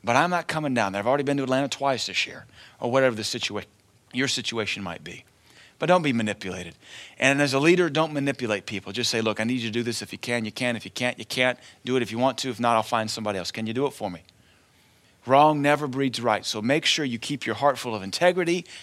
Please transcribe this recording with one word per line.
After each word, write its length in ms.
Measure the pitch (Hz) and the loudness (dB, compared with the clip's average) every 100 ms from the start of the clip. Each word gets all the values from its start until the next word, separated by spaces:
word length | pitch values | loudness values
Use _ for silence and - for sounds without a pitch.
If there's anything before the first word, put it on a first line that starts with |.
But 120 | - 123 | 2 2
I'm 140 | 170 | 4
not 180 | 180 160 | 0 -2
coming 280 | 160 151 123 | -4 0 0
down 160 | 101 | 0
there. 80 | 98 | 0
I've 80 | 107 | 0
already 160 | 143 | 0
been 140 | 139 139 | 0 -2
to 60 | |
Atlanta 240 | 131 131 139 | 0 0 0
twice 380 | - 139 123 - | -2 -2 -2 -2
this 220 | 95 - | -4 -4
year," 180 | - - - - - | -6 -18 -20 -20 -8
or 120 | 123 | 0
whatever 240 | 131 131 110 | 4 4 2
the 80 | |
situa-, 420 | 104 120 - 104 92 _ _ _ _ | -4 -4 -4 -6 -10 _ _ _ _
your 140 | 123 135 | -2 -2
situation 560 | - 110 117 104 - | -2 -4 -4 -4 -4
might 200 | 95 85 | -8 -10
be. 220 | - - - _ _ - - _ | -14 -16 -20 _ _ -20 -20 _
But 80 | 160 | 4
don't 160 | 180 | 4
be 100 | 147 | 4
manipulated. 600 | 117 107 101 95 90 87 - - - - - | 0 0 -4 -6 -8 -10 -16 -20 -20 -20 0
And 240 | 131 139 | 2 4
as 140 | 143 135 | 2 4
a 40 | |
leader, 300 | 151 180 170 | 4 4 4
don't 240 | 143 160 | 0 -2
manipulate 540 | 147 139 135 120 104 - | -2 -2 -2 -2 -2 -4
people. 240 | 98 98 | -10 -8
Just 180 | 104 117 | -4 -2
say, 100 | 117 | 0
"Look, 200 | 110 107 | 0 0
I 60 | 110 | -2
need 160 | 127 | -2
you 80 | 117 | -2
to 40 | |
do 80 | 113 | -2
this 220 | 117 113 | -2 -4
if 80 | 104 | -8
you 80 | 90 | -10
can. 260 | - 120 110 | -4 -4 -4
You 60 | |
can. 240 | - 123 113 | -4 -4 -4
If 100 | - | -8
you 60 | |
can't, 260 | - 123 - | -4 -4 -4
you 80 | 110 | -8
can't. 320 | - 127 123 - - | 0 0 0 -10 -14
Do 140 | - 127 | -2 0
it 60 | |
if 80 | 107 | 0
you 80 | 113 | 0
want 180 | 127 - | 0 0
to. 120 | 131 | -6
If 80 | 110 | -2
not, 160 | 120 113 | 2 2
I'll 80 | |
find 260 | 113 120 110 | 2 -2 -2
somebody 300 | 113 107 98 | -4 -4 -4
else. 100 | 85 | -6
Can 160 | - 110 | -6 -6
you 80 | |
do 140 | 117 139 | -2 -4
it 60 | |
for 180 | - 101 | -4 -10
me?" 100 | 85 - _ _ _ _ _ _ _ _ _ - | -10 -16 _ _ _ _ _ _ _ _ _ 4
Wrong 360 | 135 151 151 | 8 8 6
never 260 | 143 147 147 | 4 2 0
breeds 340 | 127 135 117 | -2 -2 0
right. 240 | 117 104 - | 0 0 0
So 160 | 110 | -4
make 240 | 110 151 156 | 0 2 2
sure 180 | - | 0
you 140 | 143 117 | 0 -4
keep 280 | - 143 - | -6 -6 -4
your 100 | 104 | 2
heart 220 | 139 127 | 2 2
full 180 | 127 107 | -4 -6
of 80 | |
integrity 640 | 98 - 180 180 175 175 - - | -6 2 2 4 0 -2 -4 -18